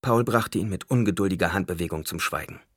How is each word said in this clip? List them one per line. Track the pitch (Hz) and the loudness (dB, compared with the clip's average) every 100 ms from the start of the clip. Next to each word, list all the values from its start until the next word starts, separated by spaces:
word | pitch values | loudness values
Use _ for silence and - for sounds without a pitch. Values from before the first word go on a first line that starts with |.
Paul | 131 117 | 4 2
brachte | 120 117 113 110 | 4 2 2 -2
ihn | 104 | -2
mit | 92 - | -4 0
ungeduldiger | 123 107 87 98 90 85 | 2 2 2 0 2 2
Handbewegung | 95 90 85 85 80 | 0 -2 -2 -4 -4
zum | 78 82 | -6 -4
Schweigen. | - 73 73 - _ | -4 -4 -8 -14 _